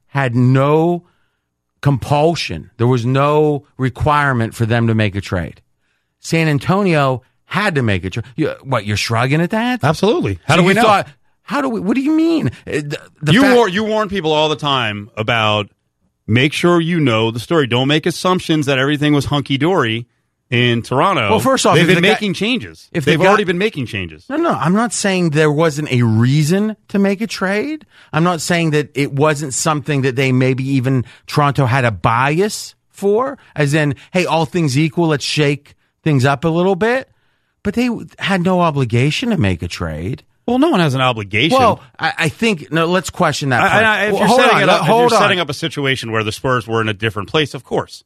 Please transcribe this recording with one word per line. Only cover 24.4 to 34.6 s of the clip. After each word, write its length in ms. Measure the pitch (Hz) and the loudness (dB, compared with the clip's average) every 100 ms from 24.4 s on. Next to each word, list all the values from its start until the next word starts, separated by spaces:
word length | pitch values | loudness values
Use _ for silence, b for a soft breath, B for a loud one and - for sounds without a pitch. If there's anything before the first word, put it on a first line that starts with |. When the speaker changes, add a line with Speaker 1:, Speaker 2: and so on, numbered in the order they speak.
| 339 | -2
Speaker 1:
I'm 220 | 165 151 | 0 0
not 200 | 202 233 | 0 0
saying 360 | - 202 185 170 | -2 -2 0 0
there 200 | 147 156 | 2 2
wasn't 400 | 147 160 143 151 | 2 0 -2 -2
a 100 | 123 | 0
reason 720 | 117 110 123 147 151 190 214 208 _ | 2 4 4 2 2 0 -2 -6 _
to 100 | 202 | -2
make 220 | 196 196 | 0 -2
a 60 | 226 | -6
trade. 580 | - 190 202 277 311 - b b | -6 -4 -4 -4 -10 -14 b b
I'm 120 | 151 | -2
not 180 | 175 170 | 0 0
saying 300 | - 170 165 | -2 0 0
that 180 | 151 139 135 | 0 -2 -4
it 160 | 139 | -4
wasn't 400 | 139 156 147 151 | 0 0 0 -4
something 480 | - 165 147 139 139 | -4 -2 -2 -2 -2
that 140 | 135 123 | -2 0
they 160 | 131 | 0
maybe 320 | 127 131 131 | 2 0 0
even 420 | 135 135 123 131 - B - | -2 -2 0 -2 -4 B -6
Toronto 380 | - 143 135 123 | 0 0 0 0
had 200 | 135 120 | 2 0
a 60 | |
bias 840 | 95 123 117 135 160 208 - - - _ | 0 0 2 0 0 -2 -4 -14 -20 _
for, 480 | - 196 208 269 269 b - | -6 -2 0 -2 -8 b -4
as 180 | 143 | 0
in, 220 | 156 147 131 B | 2 0 -2 B
"Hey, 140 | 185 156 | -2 0
all 200 | 160 156 | 0 0
things 320 | 180 | 0